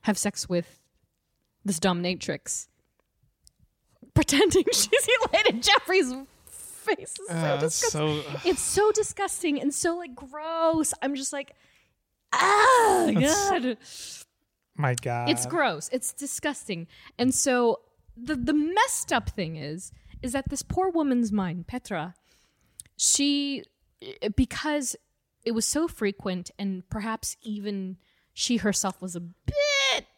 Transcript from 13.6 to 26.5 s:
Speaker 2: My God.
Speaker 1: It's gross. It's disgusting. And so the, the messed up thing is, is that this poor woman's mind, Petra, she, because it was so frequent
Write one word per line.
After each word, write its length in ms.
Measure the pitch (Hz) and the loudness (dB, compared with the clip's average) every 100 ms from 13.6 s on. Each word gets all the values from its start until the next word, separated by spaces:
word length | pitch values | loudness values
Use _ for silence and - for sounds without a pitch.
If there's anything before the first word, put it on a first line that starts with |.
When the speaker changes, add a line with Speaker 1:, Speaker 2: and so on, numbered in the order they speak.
| 254 220 - - - - - _ _ _ _ - | 0 -4 -10 -16 -14 -16 -20 _ _ _ _ -2
Speaker 2:
My 180 | 143 | 0
God. 340 | 123 127 120 120 | 0 -2 -2 0
Speaker 1:
It's 160 | - 123 | -2 0
gross. 420 | 339 269 160 - | 0 0 -2 -6
It's 200 | 254 - | -6 -6
disgusting. 760 | - 277 - 302 277 - 175 165 - - - | -8 -10 -6 -6 -6 -8 -8 -8 -18 -20 -2
And 160 | 254 | 0
so 460 | - - 247 233 - _ _ _ - | 2 2 4 2 2 _ _ _ -14
the, 180 | 240 | -6
the 180 | 294 240 | -2 2
messed 600 | 302 302 392 508 - - | 2 2 2 2 0 -2
up 180 | 269 - | -2 -2
thing 240 | - 165 160 | -6 -6 -6
is, 360 | 143 160 - - - - | -8 -10 -12 -20 -20 -10
is 120 | 254 | -6
that 160 | 269 - | -4 -4
this 140 | 285 | -6
poor 280 | - - 370 | -4 -2 0
woman's 400 | 339 294 247 233 | 2 2 2 2
mind, 380 | 208 185 170 170 | 0 -2 -4 -8
Petra, 460 | 254 - 180 160 - _ _ _ _ _ _ - _ | -12 -6 -6 -6 -10 _ _ _ _ _ _ -20 _
she, 680 | - - 285 285 285 269 - _ _ _ - - 214 | 2 2 2 2 -2 -6 -10 _ _ _ -18 -6 -2
because 640 | 208 254 - 311 294 262 - _ _ _ _ | 0 0 0 -2 -2 -2 -8 _ _ _ _
it 80 | - | -4
was 120 | 226 | -2
so 220 | - 294 330 | 0 0 -2
frequent 640 | - 202 202 202 180 175 | -2 -4 -2 -6 -6 -8